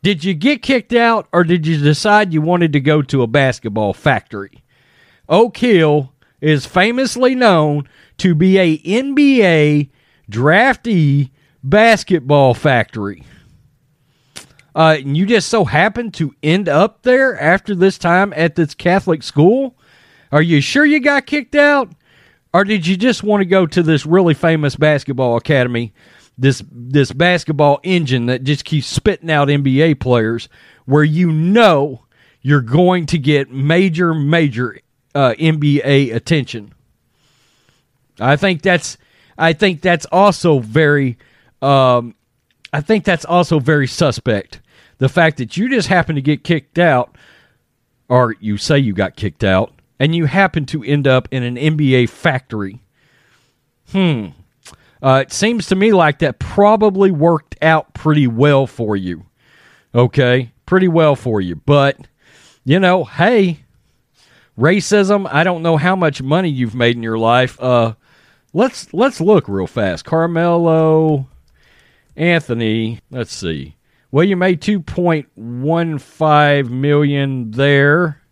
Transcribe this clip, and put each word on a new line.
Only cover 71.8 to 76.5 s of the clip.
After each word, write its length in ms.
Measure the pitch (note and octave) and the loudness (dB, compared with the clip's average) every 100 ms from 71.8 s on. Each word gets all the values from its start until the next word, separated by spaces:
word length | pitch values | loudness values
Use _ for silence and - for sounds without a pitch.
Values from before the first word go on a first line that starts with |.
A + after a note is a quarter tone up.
| _ _ _ - | _ _ _ -4
Anthony, 840 | E3 E3+ - A#2 A2+ A2 A2+ A#2 _ | -2 -2 -2 -4 -2 -2 -4 -8 _
let's 240 | C3 A#2 - | -10 -10 -8
see. 400 | F2+ D#2+ C#2 - _ _ _ | -8 -8 -10 -20 _ _ _
Well, 140 | C3+ | -2
you 140 | F3+ F#3+ | 0 0
made 240 | F#3 F3 | -2 -2
two 180 | - G#3 | -2 -4
point 480 | D#3 - F3 D#3+ C#3 | -4 -4 -2 -2 -6
one 640 | - A2+ A#2+ C#3 E3 E3 D3+ | -16 -12 -8 -4 -2 -2 -6
five 720 | - _ D#3 D3+ D3 | -12 _ 0 2 2